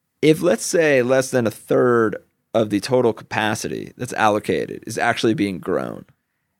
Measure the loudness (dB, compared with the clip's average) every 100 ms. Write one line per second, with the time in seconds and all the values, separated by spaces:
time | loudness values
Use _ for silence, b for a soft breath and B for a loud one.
0 | _ _ 2 4 2 -2 -2 0 4 4
1 | 4 2 2 0 -2 -4 -2 2 4 4
2 | 2 -2 _ _ _ -2 0 -2 0 0
3 | 2 -2 -6 -2 -2 -2 -6 -8 -10 -12
4 | -8 0 2 2 0 -2 -4 -10 -10 -4
5 | -2 0 0 0 -2 -4 -4 -4 -4 -10
6 | -16 _ _ _ _